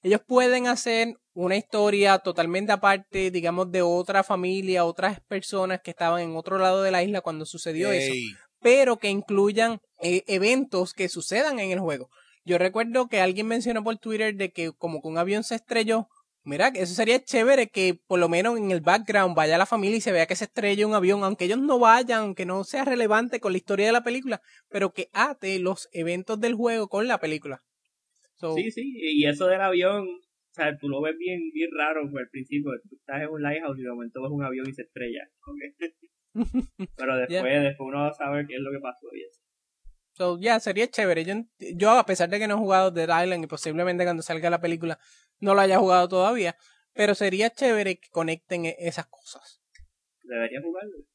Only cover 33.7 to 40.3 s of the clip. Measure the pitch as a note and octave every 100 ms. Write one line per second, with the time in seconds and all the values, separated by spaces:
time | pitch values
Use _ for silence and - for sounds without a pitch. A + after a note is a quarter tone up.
33.7 | C3+ B2 A#2+ A#2 C3 C3+ D3 C#3 C3 C3+
34.7 | C3 - - A#2+ A#2 - _ - D4 C#4+
35.7 | _ E4+ _ _ _ _ G#3 A#3+ B3 -
36.7 | - F#3+ - C3 C3 B2+ F3+ B2+ C#3+ C#3
37.7 | C#3 C3+ C#3+ D3 D3 C#3+ D3 D3 B2+ C3+
38.7 | C#3 C3+ - - - - _ _ _ _
39.7 | _ - _ _ _ F3+